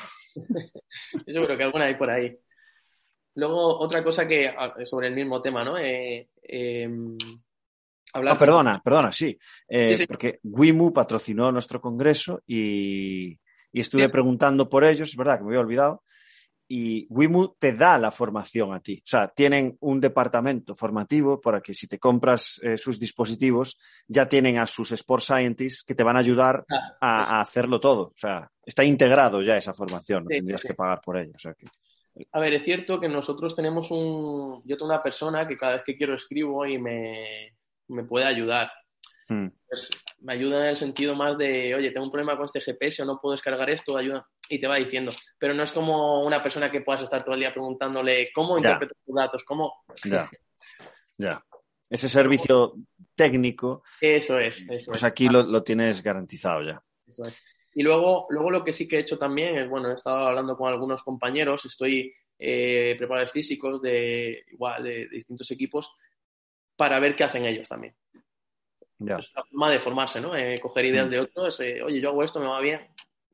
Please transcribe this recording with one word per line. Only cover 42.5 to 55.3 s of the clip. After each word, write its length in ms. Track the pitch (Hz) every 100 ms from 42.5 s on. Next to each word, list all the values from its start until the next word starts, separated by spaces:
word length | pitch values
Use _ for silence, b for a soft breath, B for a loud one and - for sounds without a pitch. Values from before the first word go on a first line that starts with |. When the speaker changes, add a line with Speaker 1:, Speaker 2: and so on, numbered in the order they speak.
| 139
Speaker 2:
G 180 | - 127
P 100 | 147
S 140 | 151
o 40 | 139
no 120 | 135
puedo 120 | 143
descargar 360 | 135 139 131 131
esto, 260 | 151 - 139
ayuda", 320 | 131 135 - _ -
y 100 | 139
te 80 | 131
va 80 | 139
diciendo. 380 | 127 131 127 113 B _
Pero 140 | 143
no 100 | 147
es 80 | 147
como 540 | 165 160 156 147 147 147
una 180 | 147
persona 260 | 143 147 143
que 120 | 143
puedas 220 | 143 135
estar 200 | 127 135
todo 120 | 131 131
el 40 |
día 140 | 131
preguntándole, 760 | 131 131 131 135 135 127 127 123 -
"¿Cómo 220 | 165 175
Speaker 1:
Ya. 140 | 113
Speaker 2:
interpretas 260 | 90 143 - -
tus 100 | 135
datos? 280 | 131 127 -
¿Cómo?". 280 | 147 151 - - -
Speaker 1:
Ya. 260 | 101 98 78 - _ _ B B B B B -
Ya. 240 | 101 78 - - _ _ _
Ese 200 | 120 131
servicio 640 | 139 135 135 - 127 117 - - _ - -
técnico, 680 | 156 127 123 - 123 135 - -
Speaker 2:
Eso 360 | 151 151 147 127
es, 280 | 113 92 90
eso 220 | 123 -
Speaker 1:
pues 80 | 110
Speaker 2:
es. 40 | 120
Speaker 1:
aquí 240 | 117
lo, 140 | 127